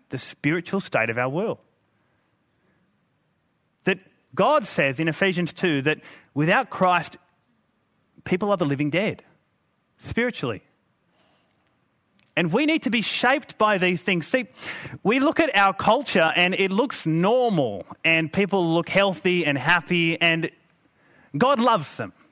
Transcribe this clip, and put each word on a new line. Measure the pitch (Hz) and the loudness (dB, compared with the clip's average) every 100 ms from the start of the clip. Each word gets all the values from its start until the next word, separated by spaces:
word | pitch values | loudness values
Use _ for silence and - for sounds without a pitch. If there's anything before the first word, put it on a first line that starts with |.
| _ | _
the | 127 | -12
spiritual | - - 143 175 - 196 | -10 -6 -2 -2 -2 -6
state | - 123 113 | -2 -2 0
of | 113 | -2
our | 127 | -4
world. | 151 214 - _ _ _ _ _ _ _ _ _ _ _ _ _ _ _ _ _ _ _ _ _ _ | -4 -6 -8 _ _ _ _ _ _ _ _ _ _ _ _ _ _ _ _ _ _ _ _ _ _
That | - 190 _ _ _ | -2 -2 _ _ _
God | - 214 302 208 | 0 2 2 0
says | - 139 131 | 0 0 0
in | 160 | -2
Ephesians | 151 196 180 170 | 0 0 0 -4
two | - 185 143 | -2 0 0
that | 135 151 - - _ | 0 -2 -6 -20 _
without | 139 156 220 254 | -2 2 2 0
Christ, | - 185 175 - - _ _ _ _ _ _ _ _ _ _ | 0 2 2 -2 -14 _ _ _ _ _ _ _ _ _ _
people | - 185 208 | -4 -2 0
are | 196 | 0
the | 151 | 0
living | 139 147 | 0 -2
dead, | 165 208 104 - _ _ _ _ _ _ _ | -2 -2 -6 -14 _ _ _ _ _ _ _
spiritually. | - - 240 - 127 95 _ _ _ _ _ _ _ _ _ _ _ _ _ _ _ _ _ - | -8 -4 -2 -4 -6 -8 _ _ _ _ _ _ _ _ _ _ _ _ _ _ _ _ _ -2
And | 170 | 0
we | 208 302 | 0 0
need | 320 | 0
to | 247 | 0
be | 226 | -2
shaped | 190 - 247 277 - - | -2 0 0 0 -2 -2
by | 214 196 | 0 2
these | 180 180 | 0 0
things. | - 180 143 | -2 -4 -2
See, | 262 240 - - - - - | -4 -4 -12 -14 -12 -14 -6
we | 180 262 | 0 2
look | 285 - | 2 2
at | 330 196 | 2 4
our | 196 | 2
culture | 190 - 240 262 190 160 | 2 2 2 2 2 2
and | 170 180 | 4 2
it | 190 190 | 2 0
looks | 190 262 - | 0 -2 -2
normal | 160 160 185 254 240 175 123 98 - - | -2 0 2 2 2 0 -2 -4 -12 -4
and | 165 160 160 | 0 2 0
people | - 202 196 170 | -2 0 0 2
look | 170 165 | 0 0
healthy | 190 196 165 180 180 | 2 2 0 -2 0
and | 147 139 | 0 -2
happy | 131 175 - 175 165 165 | 2 0 2 0 0 0
and | 170 165 160 - _ _ _ _ _ _ _ 143 | 0 0 -4 -10 _ _ _ _ _ _ _ 0
God | 254 262 | 2 4
loves | 240 220 143 - | 2 2 -2 -10
them. | 107 - _ | -12 -14 _